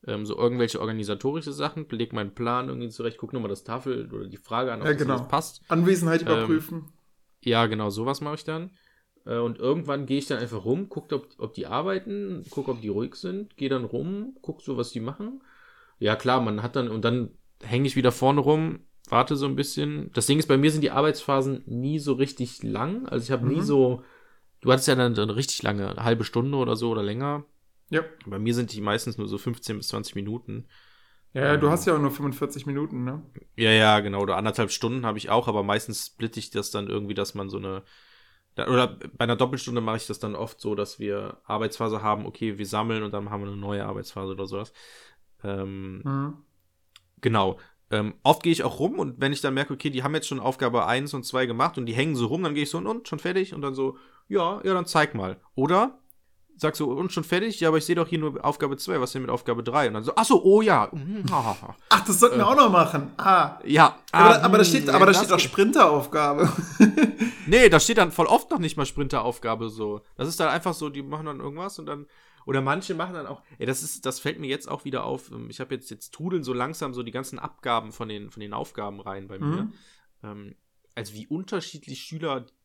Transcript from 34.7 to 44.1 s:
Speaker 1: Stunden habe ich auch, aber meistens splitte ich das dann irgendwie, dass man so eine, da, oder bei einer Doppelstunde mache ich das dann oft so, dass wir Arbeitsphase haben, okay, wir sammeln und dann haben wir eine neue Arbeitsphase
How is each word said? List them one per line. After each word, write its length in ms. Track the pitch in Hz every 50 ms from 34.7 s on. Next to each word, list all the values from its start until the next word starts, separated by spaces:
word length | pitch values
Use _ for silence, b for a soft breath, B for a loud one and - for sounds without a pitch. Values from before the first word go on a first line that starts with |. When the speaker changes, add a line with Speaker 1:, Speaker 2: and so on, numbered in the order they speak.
Speaker 1:
Stunden 340 | - - - 113 123 131 120
habe 120 | 113 104 107
ich 120 | - -
auch, 160 | 104 120 117
aber 160 | 117 107 104
meistens 440 | 101 101 104 110 - - 107 - -
splitte 340 | - _ _ 113 113 - 113
ich 100 | - -
das 220 | - 107 101 -
dann 160 | - 104 101 101
irgendwie, 260 | 104 104 104 101 104
dass 200 | 101 101 - -
man 140 | 107 98 98
so 80 | 98 101
eine, 260 | 98 95 95 98 b b b b b b b b b b b b b b _
da, 140 | - - -
oder 180 | 127 123 127 -
bei 360 | - - - 71 - - 120
einer 120 | 117 120
Doppelstunde 440 | 107 127 123 139 127 - - 120 120
mache 160 | 113 110 110
ich 100 | 113 -
das 120 | - 107 -
dann 160 | - 107 104
oft 260 | - 110 110 - _
so, 140 | - 107 107
dass 240 | 101 101 - - -
wir 400 | 110 101 101 101 101 101 - _ _
Arbeitsphase 580 | - 110 107 113 104 - - 113 110 107 107
haben, 240 | 104 107 107 104 104
okay, 320 | - - - 113 110 101 101
wir 80 | 104
sammeln 360 | 95 - 107 110 113 113 110
und 100 | 107 104
dann 180 | 104 101 101 101
haben 120 | 107 101
wir 60 | 101 101
eine 80 | 101
neue 300 | 101 101 101 101 101 104
Arbeitsphase 460 | 104 101 101 101 -